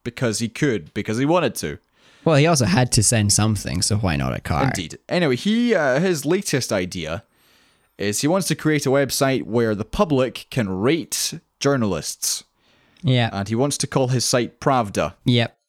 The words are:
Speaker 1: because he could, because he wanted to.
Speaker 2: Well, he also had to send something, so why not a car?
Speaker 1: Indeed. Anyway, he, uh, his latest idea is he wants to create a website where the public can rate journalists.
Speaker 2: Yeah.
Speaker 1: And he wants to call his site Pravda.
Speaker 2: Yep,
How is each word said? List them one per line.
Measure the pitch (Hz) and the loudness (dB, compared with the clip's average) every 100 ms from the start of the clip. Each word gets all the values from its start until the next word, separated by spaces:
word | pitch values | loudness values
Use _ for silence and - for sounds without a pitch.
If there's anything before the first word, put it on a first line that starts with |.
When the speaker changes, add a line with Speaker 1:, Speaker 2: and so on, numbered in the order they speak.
Speaker 1:
because | 120 - 120 104 | -12 -4 -2 -2
he | 117 | -4
could, | - 147 107 76 | -2 0 0 -4
because | 107 101 110 | -8 -4 -2
he | 143 | 0
wanted | 175 135 - | 2 0 -4
to. | 78 71 _ _ _ _ 165 | -8 -8 _ _ _ _ 2
Speaker 2:
Well, | 143 | 4
he | 160 | 6
also | 151 104 | 4 4
had | 123 120 | 2 4
to | - | 2
send | - 113 104 | 2 2 2
something, | - 107 101 - 78 | 2 2 0 -2 -4
so | - 104 | -2 0
why | 98 73 | 0 0
not | 65 55 | -2 -4
a | |
car? | - 76 50 | -2 0 0
Speaker 1:
Indeed. | 90 80 - - | -2 -8 -12 -4
Anyway, | 175 156 123 | 0 0 0
he, | 202 226 240 | 0 0 2
uh, | 190 143 131 | 2 2 2
his | 190 156 147 | 0 0 0
latest | 190 - 135 - | -2 0 -2 0
idea | 104 90 90 76 98 - _ _ _ _ _ _ - | -2 -2 -6 -6 -8 -10 _ _ _ _ _ _ -6
is | 101 107 | -4 0
he | 143 | 0
wants | 190 - | 0 -2
to | 156 | -2
create | 156 151 139 | 0 0 2
a | |
website | 139 131 - 135 131 | 0 0 0 0 0
where | - 117 113 101 | -2 0 0 -2
the | 110 | -4
public | - 202 131 127 - - | -2 0 2 0 -4 -8
can | 131 98 | -4 -2
rate | 92 117 160 - - - 160 _ - | 0 0 0 -2 -4 -6 -8 _ -4
journalists. | 139 139 107 80 - - - - - _ _ _ _ - | 0 0 0 -2 -6 -6 -6 -6 -10 _ _ _ _ -6
Speaker 2:
Yeah. | 139 127 113 | 0 2 2
Speaker 1:
And | 101 98 | -2 -2
he | 113 | 0
wants | 143 - | 0 0
to | - | -2
call | 139 127 | 0 0
his | 127 - | 0 0
site | 127 117 - | 0 -2 -2
Pravda. | 147 127 101 92 78 - 135 | 0 2 0 -2 -2 -2 0
Speaker 2:
Yep, | 120 117 _ | 2 0 _